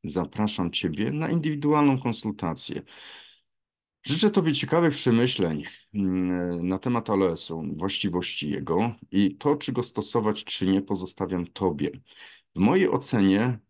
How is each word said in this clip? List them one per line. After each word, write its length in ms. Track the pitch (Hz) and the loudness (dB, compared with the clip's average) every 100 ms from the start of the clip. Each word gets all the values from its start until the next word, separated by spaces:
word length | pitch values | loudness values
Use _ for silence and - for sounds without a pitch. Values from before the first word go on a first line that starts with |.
zapraszam 640 | 80 76 78 - 107 - 87 | -4 -6 -6 -2 -2 -2 -4
ciebie 420 | - 90 76 107 | -2 -4 -2 -4
na 180 | 151 160 | -2 -2
indywidualną 720 | 170 156 151 147 151 147 135 | 0 0 -2 2 4 4 4
konsultację. 800 | 127 113 110 104 85 82 - - - - - - - _ _ _ _ _ _ _ | 0 -4 -6 -4 -4 -6 -8 -10 -12 -20 -20 -20 -20 _ _ _ _ _ _ _
Życzę 280 | - 151 208 | -4 2 4
tobie 220 | 208 160 | 4 2
ciekawych 420 | 147 135 160 170 | 0 2 4 4
przemyśleń, 680 | 139 - 117 123 - 87 76 - - _ | 2 2 4 2 0 -2 -2 -6 -16 _
mm, 760 | 104 98 92 90 90 90 87 87 | -2 0 0 0 0 -2 -2 -2
na 100 | 95 | -2
temat 320 | 131 120 113 | 0 -2 0
aloesu, 540 | 101 92 80 - 82 76 78 | 2 2 0 -6 -8 -6 -4
właściwości 720 | 95 - 101 87 - - 73 | -4 -2 -2 -2 -4 -6 -4
jego 440 | 65 71 82 117 117 - | -4 -2 0 0 -4 -4
i 260 | 95 101 - | 2 2 2
to, 200 | - 147 | 0 0
czy 160 | - | -2
go 100 | 120 | -4
stosować, 600 | - - 107 120 107 107 | -4 -6 -2 0 0 -2
czy 220 | - - 95 | -6 -2 2
nie, 160 | 95 | 2
pozostawiam 640 | 98 98 90 - 92 90 85 | 0 -6 -6 -6 -4 -4 -6
tobie. 440 | - 95 73 76 65 _ - - - _ - | -2 -2 0 -4 -6 _ -20 -20 -20 _ 2
W 20 | |
mojej 300 | 101 180 190 | 4 4 4
ocenie 680 | 131 - 120 98 98 123 117 _ | 2 0 2 4 4 2 -2 _